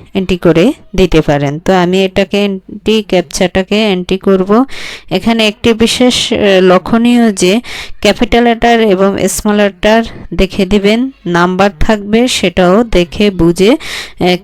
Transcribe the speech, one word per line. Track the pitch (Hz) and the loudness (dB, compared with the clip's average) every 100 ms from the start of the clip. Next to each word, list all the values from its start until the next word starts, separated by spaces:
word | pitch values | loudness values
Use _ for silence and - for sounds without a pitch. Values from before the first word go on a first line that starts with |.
| - | -8
এন্ট্রি | 196 185 180 | -6 -4 0
করে | 170 160 220 - - - | 2 4 2 0 -6 -2
দিতে | 185 160 | 2 2
পারেন। | 156 143 143 151 | 2 0 -2 -4
তো | - | 0
আমি | 185 175 190 190 | 0 2 0 0
এটাকে | 202 190 202 202 | -2 -2 -2 -2
এন্ট্রি, | 190 - 214 - 220 | -4 -12 -8 -2 -2
ক্যাপচাটাকে | 196 180 139 - 185 190 185 208 | 0 -2 -2 -2 -2 -2 -2 -2
এন্ট্রি | 214 185 175 190 | 0 -2 -4 -2
করব। | 196 190 185 220 269 - - - - | 0 0 2 0 0 -6 -14 -16 -8
এখানে | 180 220 226 214 | -4 -2 0 0
একটি | 202 233 | 0 0
বিশেষ, | 220 226 - 254 - - | 2 0 2 0 0 -2
আহ, | 226 208 185 | 0 2 2
লক্ষণীয় | 185 180 170 226 240 240 226 | 4 2 2 0 2 2 2
যে | 190 180 220 - - - - | 0 0 0 -4 -12 -12 -4
ক্যাপিটাল | 208 190 - 233 | -2 0 0 2
লেটার | 240 233 233 233 | 2 2 2 2
এবং | 220 185 196 196 196 | 2 2 0 0 -2
স্মল | - 208 208 | -2 -2 0
লেটার | 202 185 208 226 226 - - | 0 0 0 0 0 -8 -8
দেখে | 175 190 - 185 | -4 -2 -2 0
দিবেন, | 208 202 226 269 - 175 | 2 2 0 -2 -6 -4
নাম্বার | 170 180 185 202 156 | 0 0 2 0 0
থাকবে | - 214 202 220 247 | 0 0 0 0 0
সেটাও | - 185 180 180 202 | 0 -2 0 2 2
দেখে | 233 180 170 - 208 | 2 0 -2 0 -2
বুঝে, | 180 165 170 196 | 2 0 2 2
আহ, | 302 - - - - 180 180 | 0 -4 -12 -12 -4 -2 -2